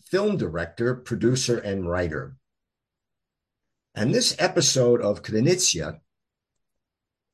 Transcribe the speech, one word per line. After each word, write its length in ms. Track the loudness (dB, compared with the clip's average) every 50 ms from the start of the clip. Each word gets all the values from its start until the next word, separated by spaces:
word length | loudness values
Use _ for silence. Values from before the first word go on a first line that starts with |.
| -6
film 320 | -2 0 0 2 0 0 -2
director, 560 | -2 -4 -4 -6 -6 -6 -6 -2 -2 -2 -2
producer, 640 | -4 -6 -6 -2 0 2 2 2 2 0 0 -2 -2
and 280 | -2 -4 -4 -4 -2
writer. 500 | -2 -2 -2 -2 -2 -4 -6 -8 -10 -14 -20 _ _ _ _ _ _ _ _ _ _ _ _ _ _ _ _ _ _ _ _ _ _ _ _ _ _ _ _ _ _ -6
And 200 | -2 0 2 2
this 200 | 2 2 0 0 0
episode 640 | -2 0 2 2 2 2 2 4 4 4 4 4
of 200 | 2 0 -2 -2
Krynytsia 760 | -4 -4 0 2 2 2 2 2 2 0 -2 -2 -4 -8 -10 -14 _ _ _ _ _ _ _ _ _ _ _ _ _ _ _ _ _ _ _ _ _ _ _ _ _ _